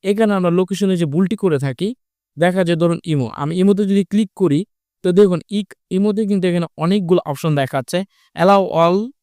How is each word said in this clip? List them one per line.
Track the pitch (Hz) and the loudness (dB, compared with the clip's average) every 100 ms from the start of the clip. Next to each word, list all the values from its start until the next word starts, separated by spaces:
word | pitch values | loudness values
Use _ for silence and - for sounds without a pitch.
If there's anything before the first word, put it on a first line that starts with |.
এখানে | 190 202 220 | -2 0 2
আমরা | 202 180 | 2 0
লোকেশনে | 170 185 185 190 185 | 0 0 -2 0 0
যে | 165 | 0
ভুলটি | 147 185 214 | 0 0 0
করে | 190 143 | 0 0
থাকি, | 139 127 190 254 _ _ _ - | -2 -4 -6 -6 _ _ _ -2
দেখা | 170 185 | 0 0
যায় | 175 170 | 0 2
ধরুন | 170 170 | 0 -2
ইমো, | - 151 117 | -2 -2 -2
আমি | - 147 175 | -4 -6 0
ইমোতে | 190 196 | 2 2
যদি | 208 196 | 2 0
ক্লিক | 190 202 214 - | 0 -2 -2 -2
করি, | 185 143 196 _ _ _ | 0 0 -4 _ _ _
তো | 180 | 0
দেখুন | 180 202 180 - | 4 4 2 -4
ইক-, | 202 196 - _ | -8 -8 -14 _
ইমোতে | 185 208 208 214 | -2 0 -2 -2
কিন্তু | 202 185 | 0 0
এখানে | 175 170 - | -2 -4 -4
অনেকগুলো | 160 202 175 175 - | -2 -2 2 0 0
অপশন | 139 165 | -6 -2
দেখাচ্ছে, | 147 131 139 131 175 196 _ _ - | -2 -2 -4 -4 -6 -6 _ _ -2
"Allow | 180 196 185 160 | 4 4 2 2
all | 170 185 233 - | 2 2 -2 -10